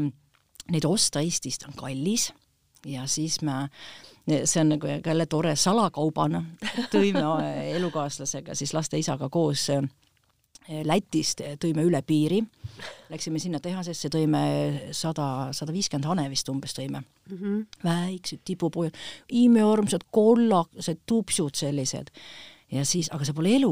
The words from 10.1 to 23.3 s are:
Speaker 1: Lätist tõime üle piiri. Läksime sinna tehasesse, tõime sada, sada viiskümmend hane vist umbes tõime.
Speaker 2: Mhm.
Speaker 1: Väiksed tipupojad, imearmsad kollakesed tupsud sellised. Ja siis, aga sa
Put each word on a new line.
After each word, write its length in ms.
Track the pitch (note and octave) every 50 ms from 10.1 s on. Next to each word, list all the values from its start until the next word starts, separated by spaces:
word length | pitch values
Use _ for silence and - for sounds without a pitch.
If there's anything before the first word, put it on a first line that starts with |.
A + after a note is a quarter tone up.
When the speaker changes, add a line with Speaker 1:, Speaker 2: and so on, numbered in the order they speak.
| _ _ _ _ _ _ _ _ - - _ - D#3 D#3
Speaker 1:
Lätist 640 | D#3 D3+ - - - - - - - - - - D3 C#3+ D3 -
tõime 240 | - E3 D3+ D#3 D#3+
üle 140 | F3 E3 C3+
piiri. 380 | - - D#3 D3+ D3+ D#3 F3+ A3 A3+ - _ _ - - - - - - - - - -
Läksime 260 | D#3+ D#3 - E3+ D#3+
sinna 220 | D3+ - F3+ D#3 C#3+
tehasesse, 480 | - F3 F#3 F#3 E3+ F3 D#3+ - - C#3+
tõime 300 | E3 D#3+ D#3 D3+ D3+ C#3+ D3 D3 C#3+ D3 D3 D3 C#3+ C#3 - - D3+
sada, 540 | - - D#3+ D#3 D#3 C#3+ C3+ C3 C3 C3+ C3+
sada 200 | C3+ - D3+ D#3
viiskümmend 360 | D#3+ G3 - - D3+ C#3 C3+ D#3
hane 140 | F#3 E3+ C#3+ C#3
vist 180 | C3+ - - C#3
umbes 240 | C3+ C3+ C#3 - -
tõime. 300 | C#3+ C3 C#3 C#3 C#3 C3 _ _ _ _
Speaker 2:
Mhm. 320 | F#3+ G3 F3 G3+ G3+ G3+ G#3+ A3 - - - -
Speaker 1:
Väiksed 580 | E3+ E3+ F3 F3 F#3 F#3 F3+ - - - - -
tipupojad, 540 | - F3+ - F3 D#3+ - F3 E3+ D#3 - - - - - - -
imearmsad 800 | - A#3+ A#3+ B3 A#3+ A#3 A3 G#3+ G#3+ G#3+ G#3+ G#3 G3+ F#3 F#3 - _
kollakesed 920 | - A3 G#3 A3+ A#3+ A#3+ A#3 A3 G3 F3 E3 - - - - F3+ D#3+ - _
tupsud 480 | - A#3 A3+ F#3+ - - - D#3+ C#3+ -
sellised. 540 | - D3+ C#3 D3 C#3+ C3 - - C3+ C#3 - - - - - - - - - - _ _ -
Ja 100 | C3 C3+ C#3
siis, 280 | - - F3 D#3 - -
aga 140 | C#3 C#3+
sa 60 | D3